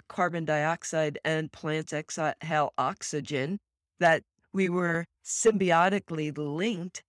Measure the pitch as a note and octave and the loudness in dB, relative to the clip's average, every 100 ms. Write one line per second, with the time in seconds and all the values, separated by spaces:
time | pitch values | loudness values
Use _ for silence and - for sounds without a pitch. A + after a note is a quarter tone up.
0 | - - F3+ E3+ D#3 D3+ D#3 E3 - D#3+ | -4 -2 -2 0 -2 0 0 -2 -4 0
1 | D3+ D3 - D#3+ D#3+ - D#3 D#3 D#3 D3+ | 0 -2 -2 -2 -4 -6 -4 -4 -4 -8
2 | D#3 - D3+ - D#3+ D3+ C#3+ - C3 G3 | -6 -4 -2 -2 -2 0 0 0 -4 -4
3 | - D3+ - C#3+ C#3 G3+ _ _ _ - | -6 -6 -4 -4 -4 -6 _ _ _ 2
4 | E3+ D#3+ - _ _ F#3+ F#3+ F3 F3 E3 | 4 4 0 _ _ -2 0 0 0 -2
5 | E3+ _ - - A3+ G#3+ F#3 E3 F#3 G3 | -4 _ -10 0 2 4 4 6 6 2
6 | - D#3+ D3+ C#3+ D3 D3+ G#3+ F#3 F3+ - | -2 -4 -4 -4 -4 -2 -2 -4 -8 -12